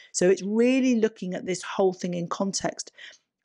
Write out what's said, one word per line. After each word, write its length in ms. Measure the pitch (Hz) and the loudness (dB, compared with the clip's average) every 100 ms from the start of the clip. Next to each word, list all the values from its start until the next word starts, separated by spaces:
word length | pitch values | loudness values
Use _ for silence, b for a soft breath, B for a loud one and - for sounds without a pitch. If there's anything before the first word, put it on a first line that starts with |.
| B | B
So 160 | - 180 | 2 4
it's 140 | - | 4
really 540 | 190 220 240 262 262 233 | 2 2 4 4 4 2
looking 380 | 220 - 180 | 0 -2 -10
at 120 | 185 185 | -8 -6
this 160 | 175 | -8
whole 300 | - - 190 | -4 0 0
thing 220 | 180 180 | 0 -4
in 120 | 175 170 | -4 -4
context. 640 | - 196 - - - - - B B B _ | -4 -4 -4 -4 -6 -14 -18 B B B _